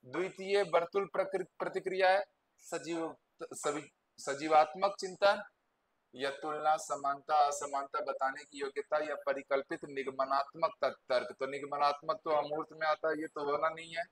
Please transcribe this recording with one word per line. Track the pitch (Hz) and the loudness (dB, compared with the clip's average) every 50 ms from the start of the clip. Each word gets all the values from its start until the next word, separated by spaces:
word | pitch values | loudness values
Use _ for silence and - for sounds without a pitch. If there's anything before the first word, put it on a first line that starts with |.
| - | -18
द्वितीय | 127 127 160 180 185 - - 190 190 196 202 | -8 -4 -4 -4 -4 -6 -8 -4 0 2 2
वर्तुल | 202 180 160 170 170 - - 202 196 | 2 4 4 2 2 4 0 -2 -2
प्रकृ-, | 170 - 190 190 190 - 190 156 - _ _ | 0 0 -2 -2 0 0 -4 -4 -4 _ _
प्रतिक्रिया | 185 175 - 196 180 190 190 185 190 185 | -6 -4 -4 -4 -4 -4 0 4 6 6
है, | 190 196 202 _ _ _ _ _ _ | 6 6 2 _ _ _ _ _ _
सजीव, | _ - - - 165 - 160 170 165 165 156 147 _ _ _ _ _ 165 | _ -12 -8 -8 -6 -4 -4 -4 -4 -4 -6 -8 _ _ _ _ _ -12
सवि-, | - - - - 156 147 151 147 - _ _ _ _ _ | -12 -10 -4 -2 -2 -2 -2 -6 -10 _ _ _ _ _
सजीवात्मक | - - 147 135 139 151 156 156 156 156 156 - 185 190 202 196 - | -10 -6 -6 -4 -4 0 6 6 6 6 6 2 0 0 0 0 -2
चिंतन | 196 185 185 - 202 196 208 208 208 - _ _ _ _ _ _ _ _ _ _ _ _ - | -8 -8 -2 4 4 4 4 4 -2 -12 _ _ _ _ _ _ _ _ _ _ _ _ -10
या | 127 135 139 | -4 -4 -4
तुलना, | 135 - - 156 151 151 151 151 156 | -4 -4 -6 -6 -6 0 2 2 2
समानता, | 160 165 - 185 - - 175 175 143 - - 151 | 2 0 -4 -6 -2 -2 -2 -2 -2 -2 2 4
असमानता | 151 143 143 143 143 143 135 139 139 139 - - - | 4 4 4 2 -2 -6 -4 -4 -4 -6 -4 -4 -4
बताने | 123 139 135 139 131 131 135 - 143 | -4 -4 -4 -2 -2 -2 -2 -4 -14
की | _ - 139 | _ -8 -6
योग्यता | 139 139 - 143 139 _ 151 151 156 151 | -6 -4 -4 -6 -4 _ 0 0 0 0
या | 143 | -4
परिकल्पित | - - 143 135 139 135 _ 139 139 135 _ 165 160 - | -4 -2 -2 -2 -2 -2 _ 0 0 0 _ -8 -8 -8
निगमनात्मक | 147 143 135 131 131 131 131 135 135 135 139 139 - _ - - - - _ - | -8 -6 -6 -6 -6 -2 -2 -2 2 2 0 0 -2 _ -2 -2 -2 0 _ -2
त-, | 135 110 - _ _ | -2 -2 -4 _ _
तर्क। | 127 123 117 123 123 _ | 0 2 2 0 -6 _
तो | 135 | -6
निगमनात्मक | 131 139 143 139 143 139 143 143 143 147 - - 160 156 156 _ | -6 -4 -6 -6 -6 -2 2 2 2 2 0 -2 -4 -4 -4 _
तो | 165 | 2
अमूर्त | 156 147 147 147 151 156 156 _ | 2 2 2 0 -4 -6 -6 _
में | 156 156 160 | -6 -2 0
आता | 156 151 151 - 160 | 0 0 2 0 -2
है, | 156 151 | -2 -2
ये | 160 | -4
तो | 160 _ 151 151 - | -8 _ -4 -2 0
होना | 147 - 160 160 | 0 2 0 0
नहीं | 156 160 165 165 165 | -2 -4 -14 -10 -8
है। | 165 175 _ | -8 -8 _